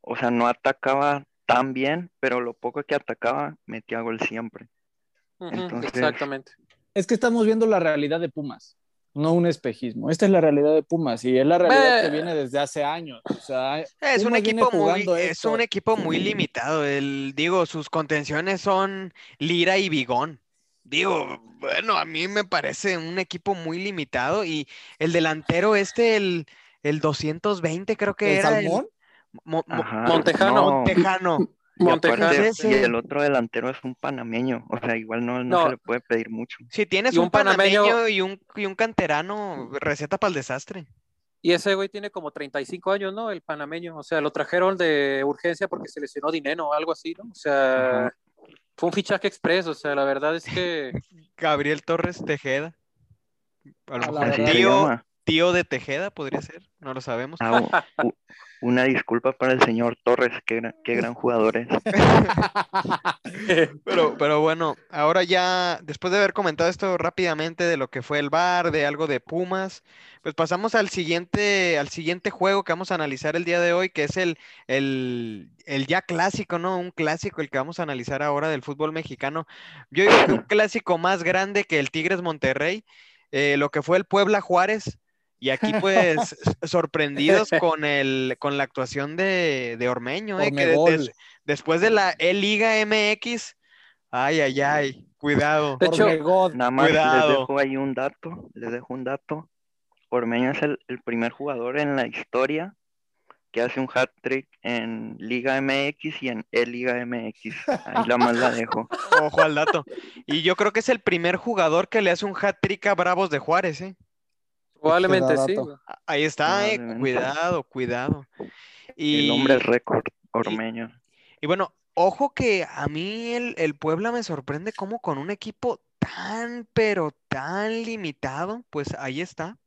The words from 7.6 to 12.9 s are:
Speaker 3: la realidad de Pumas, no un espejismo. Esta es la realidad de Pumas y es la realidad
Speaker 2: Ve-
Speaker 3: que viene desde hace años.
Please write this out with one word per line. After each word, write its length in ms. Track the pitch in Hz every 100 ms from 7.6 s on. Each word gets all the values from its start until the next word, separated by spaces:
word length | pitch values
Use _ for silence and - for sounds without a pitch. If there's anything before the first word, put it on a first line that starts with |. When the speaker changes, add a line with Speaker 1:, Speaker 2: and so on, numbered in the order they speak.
| 226
Speaker 3:
la 140 | 196
realidad 400 | 165 151 147 160
de 80 | 170
Pumas, 480 | 156 143 117 - _ _ _ _
no 180 | 143 156
un 140 | 170 170
espejismo. 640 | 156 127 110 123 113 -
Esta 160 | 160 202
es 40 |
la 100 | 185
realidad 340 | 156 143 147
de 80 | 156
Pumas 400 | 147 170 151 113
y 120 | 123 127
es 80 | 139
la 120 | 175
realidad 380 | 175 269 269 240
Speaker 2:
Ve- 60 |
Speaker 3:
que 80 | 214
viene 220 | 151 156
desde 240 | 160 135 139
hace 240 | 143 156
años. 360 | 143